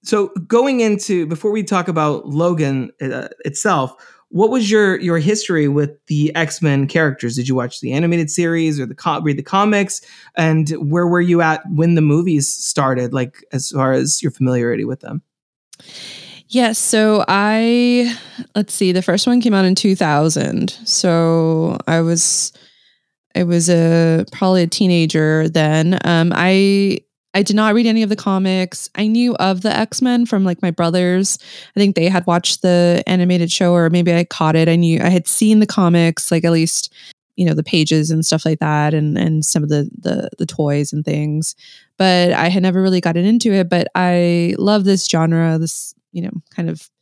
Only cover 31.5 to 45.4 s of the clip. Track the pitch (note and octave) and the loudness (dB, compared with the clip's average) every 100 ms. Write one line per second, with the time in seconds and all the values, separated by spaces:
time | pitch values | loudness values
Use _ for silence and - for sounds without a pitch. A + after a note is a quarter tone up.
31.5 | - - - G3+ F#3 E3+ F#3+ F3 F3 - | -20 -10 0 0 2 0 0 2 0 0
32.5 | - F#3 F3 F3 E3+ - F#3 F3+ F3+ E3+ | -2 0 2 2 2 0 0 2 0 0
33.5 | - F3+ F3 E3 F3 F3 E3+ E3+ - D#3 | 0 2 2 2 2 2 0 -2 -2 0
34.5 | D#3+ D#3+ E3+ E3+ E3 - F3+ E3+ - G#3+ | 2 2 2 2 2 2 0 0 0 2
35.5 | G#3+ G#3+ - F3+ E3+ E3 E3 - E3 E3 | 4 2 2 2 4 2 0 -2 0 2
36.5 | E3 E3 - - - - - _ - F3 | 2 0 -2 -8 -14 -20 -20 _ -2 0
37.5 | D#3 D#3 - D#3 D#3+ D3+ D#3+ D#3+ D#3 E3 | 0 -2 -2 0 0 0 -2 0 -2 -2
38.5 | D#3 D#3 D3+ D3 D#3 D3+ D#3+ D#3+ D#3 D3+ | -2 -2 0 0 0 0 0 0 0 -2
39.5 | D#3+ D3+ D3 C#3+ - - - - - E3 | -2 0 -2 -2 -6 -6 -4 -6 -6 -8
40.5 | - D3 C#3+ D3 D3 D3+ D3 D3+ D3+ D#3+ | -2 -2 -2 -2 -4 -4 -4 -2 -4 -6
41.5 | - - - _ _ F#3+ F3+ F3 - E3 | -10 -20 -20 _ _ 0 2 2 2 0
42.5 | F#3 F#3 F3+ F#3+ F#3 E3+ E3 F#3 A3+ A#3 | 2 0 2 2 0 0 0 2 2 2
43.5 | G3 F3 F3 - - F3+ F3 F3 F3 E3+ | 0 2 0 0 0 0 2 2 2 0
44.5 | - G3 G#3 G3 G3 - E3 D#3+ E3 | 0 0 2 2 0 0 0 2 2